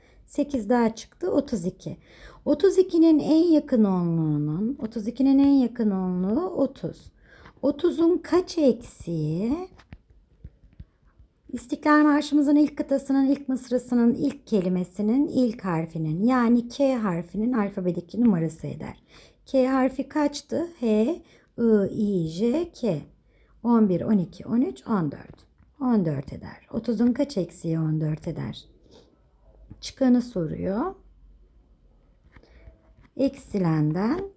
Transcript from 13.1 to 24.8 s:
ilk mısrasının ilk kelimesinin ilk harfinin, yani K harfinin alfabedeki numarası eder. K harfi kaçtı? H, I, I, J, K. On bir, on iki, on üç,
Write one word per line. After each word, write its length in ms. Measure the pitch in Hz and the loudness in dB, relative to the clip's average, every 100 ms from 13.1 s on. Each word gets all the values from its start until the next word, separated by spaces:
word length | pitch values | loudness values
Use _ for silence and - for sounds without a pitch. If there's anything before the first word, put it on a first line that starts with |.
| 269 269 | 2 2
ilk 220 | 277 277 | 0 -2
mısrasının 640 | 254 - 247 240 240 233 | -6 -2 -4 0 2 2
ilk 340 | - 285 - - | 2 -2 -4 -2
kelimesinin 800 | 208 180 180 180 - 208 262 294 | 0 0 -2 -4 -4 0 2 0
ilk 380 | - 247 208 | 0 0 -2
harfinin, 580 | 190 165 165 170 156 160 | -4 -4 -4 -4 -4 0
yani 440 | 226 262 233 240 240 | 2 2 4 2 0
K 280 | - 269 | -2 0
harfinin 580 | 254 214 170 170 196 226 | 0 -2 -4 -6 -4 -2
alfabedeki 680 | 254 202 202 180 175 - 214 | 0 -2 -2 -4 -4 -6 0
numarası 460 | 240 180 160 160 143 | 2 2 0 -6 -10
eder. 360 | 139 131 - _ - - _ | -10 -12 -14 _ -20 -20 _
K 220 | - 269 254 | -2 0 2
harfi 420 | 269 262 262 - | 2 0 -2 -6
kaçtı? 580 | 302 285 285 - 226 339 - | -2 -2 -4 -6 -6 -6 -4
H, 60 | |
I, 360 | 233 214 226 349 - _ _ - 233 214 196 | 0 2 2 -2 -10 _ _ -2 4 4 2
I, 360 | - 208 190 160 | 0 0 0 -2
J, 440 | 170 233 294 339 | -2 0 0 -4
K. 280 | - 233 151 - _ _ _ _ _ | -4 -4 -4 -6 _ _ _ _ _
On 260 | 233 233 214 | 2 4 4
bir, 120 | 170 | 2
on 160 | - 208 | 2 0
iki, 280 | 165 - | 0 -8
on 160 | - 226 | -4 -2
üç, 260 | 339 - | -2 -4